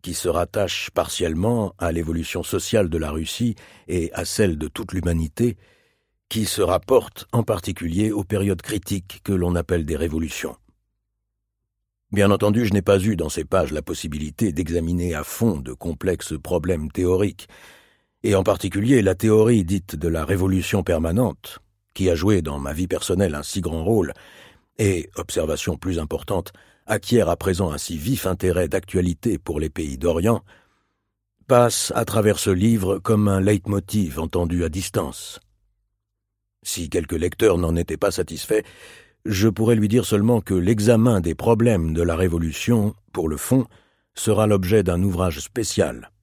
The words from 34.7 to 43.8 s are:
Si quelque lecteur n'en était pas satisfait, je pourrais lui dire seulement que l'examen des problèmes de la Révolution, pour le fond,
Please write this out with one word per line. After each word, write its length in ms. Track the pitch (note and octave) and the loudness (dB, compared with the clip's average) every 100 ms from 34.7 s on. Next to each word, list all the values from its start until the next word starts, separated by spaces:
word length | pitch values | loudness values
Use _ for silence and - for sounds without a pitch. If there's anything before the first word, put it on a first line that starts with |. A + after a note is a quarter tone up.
| F2 - G#2+ D2 - - - _ _ _ _ _ _ _ _ _ _ _ _ | -4 -4 -4 -6 -10 -16 -18 _ _ _ _ _ _ _ _ _ _ _ _
Si 280 | - - D#2 | -10 -8 -4
quelque 260 | F2 D#2 E2 | -4 -2 -2
lecteur 400 | F2 - A2 F2 | -2 2 4 4
n'en 180 | E2+ | 2
était 220 | E2 E2+ D#2+ | 0 -2 -2
pas 140 | G2+ | -2
satisfait, 540 | - F2 D#2+ - G#2+ - - - - _ _ | -2 -6 -8 -2 -2 -2 -20 -20 -20 _ _
je 240 | - G2 A2 | -6 2 2
pourrais 280 | G2 A2+ A2+ | 2 2 4
lui 120 | G#2 | 4
dire 160 | A#2+ | 2
seulement 380 | - G#2 A2 A#2+ | 2 2 4 2
que 100 | - | 2
l'examen 680 | F#2 F2 A2 G#2 A2+ A#2+ G#2 | 0 2 4 4 6 6 4
des 140 | E2 | 0
problèmes 600 | D#2+ A2+ A2+ A#2+ G2+ D#2+ | -2 2 4 4 2 0
de 80 | D#2+ | 0
la 120 | E2+ | 0
Révolution, 800 | E2 F#2 E2+ E2 D2+ - A#2+ G#2 - _ | 2 0 0 -2 -4 0 2 0 -4 _
pour 160 | - D#2+ | -4 -4
le 80 | D2+ | -4
fond, 280 | - C3 A#2 _ | 2 2 0 _